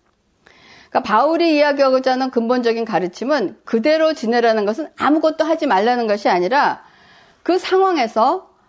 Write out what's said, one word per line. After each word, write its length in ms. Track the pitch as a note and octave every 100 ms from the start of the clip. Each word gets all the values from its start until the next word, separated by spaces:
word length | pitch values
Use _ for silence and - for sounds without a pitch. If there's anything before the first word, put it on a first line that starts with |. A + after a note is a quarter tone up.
| _ _ _ _ _ _ - - -
그러니까 120 | C4
바울이 540 | B3+ G#3+ C#4+ E4 E4+ D4
이야기하고자 560 | D4 C#4 C4+ C4 C4
하는 180 | B3+ C4
근본적인 540 | A#3+ A3+ B3+ A#3 A3+
가르침은 760 | A3+ F3 F3+ - A#3+ D4 F#3 -
그대로 480 | - A3+ D4+ D#4 D#4
지내라는 540 | D4+ A3 A#3+ A#3 A3 G3+
것은 220 | A3+ D4 -
아무것도 480 | B3+ D#4 D#4+ D#4
하지 220 | D#4 D#4+ D4
말라는 400 | F#3+ A3 B3 A3+
것이 220 | G#3 B3+
아니라 560 | F3+ F3+ C4+ G#3+ B2+ - _ _ - _ _
그 160 | - F4+
상황에서 920 | - F#4+ F#4+ E4 A3 A3 B3 F#4 - _